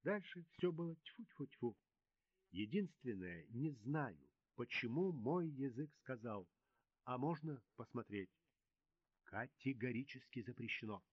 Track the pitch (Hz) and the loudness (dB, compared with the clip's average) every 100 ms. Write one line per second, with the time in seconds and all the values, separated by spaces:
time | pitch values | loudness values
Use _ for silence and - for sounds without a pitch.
0 | 156 208 180 175 170 - 180 160 170 165 | 4 2 0 -12 -12 2 4 4 -2 -4
1 | - - 226 - 139 - 117 104 _ _ | -12 -14 -14 -8 -8 0 0 0 _ _
2 | _ _ _ _ _ 87 107 175 190 _ | _ _ _ _ _ -2 2 2 0 _
3 | 127 98 90 85 76 113 156 131 107 151 | -4 -2 -2 -4 -6 0 0 0 0 2
4 | 135 78 67 _ _ - 120 - 120 131 | 2 -4 -20 _ _ -6 -2 0 2 4
5 | 185 151 110 175 165 135 139 117 151 _ | 2 4 2 4 2 0 -2 0 -6 _
6 | - 127 117 104 90 _ _ _ _ _ | -6 -4 -2 -4 -6 _ _ _ _ _
7 | - 127 143 160 156 135 _ - - 120 | -2 2 2 2 -2 -6 _ -12 -6 -4
8 | 107 101 92 _ _ _ _ _ _ _ | -2 -2 -4 _ _ _ _ _ _ _
9 | _ _ - 98 127 _ 135 131 123 117 | _ _ -8 -4 -4 _ 0 2 0 0
10 | 131 127 - 123 117 123 117 - 107 101 | -2 -10 -8 -8 -6 -6 -4 -2 -2 -6
11 | _ | _